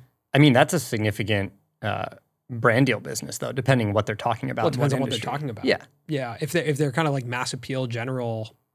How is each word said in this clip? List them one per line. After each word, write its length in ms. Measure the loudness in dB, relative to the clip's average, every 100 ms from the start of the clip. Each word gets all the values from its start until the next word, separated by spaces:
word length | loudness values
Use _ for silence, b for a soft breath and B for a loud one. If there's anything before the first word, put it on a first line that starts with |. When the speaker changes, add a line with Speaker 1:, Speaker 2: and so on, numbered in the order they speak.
| -10 _ _
Speaker 1:
I 40 | 6
mean, 120 | 8
that's 200 | 8 6
a 60 | 2
significant, 720 | 0 0 0 0 0 0 -2 -8 _ _
uh, 260 | -6 -4 -6 -10 _ _ -12
brand 360 | 2 4 6 4
deal 120 | 2
business, 380 | -4 -8 -8 -8
though, 140 | -6
depending 360 | -2 2 2 2
on 40 |
what 120 | 0 0
they're 80 | -2
talking 340 | -4 -4 -4
about 140 | -2
Speaker 2:
Well, 60 | -2
it 40 |
Speaker 1:
and 80 | 0
what 80 | 0
Speaker 2:
depends 40 | 0
on 40 |
what 80 | -2
they're 40 | -4
Speaker 1:
industry. 140 | -4
Speaker 2:
talking 180 | -6 -6
about. 140 | -4 -2
Speaker 1:
Yeah. 180 | -2 -4 _ -6
Speaker 2:
Yeah. 280 | -6 -4 -6
If 100 | -2
they're, 120 | 0 0
if 120 | 0
they're 140 | 0
kinda, 200 | 0 0
like, 140 | 0 -2
mass 280 | -4 -4
appeal 340 | -6 -6 -4 -4
general, 680 | -4 -4 -4 -4 -4 -8 -14 _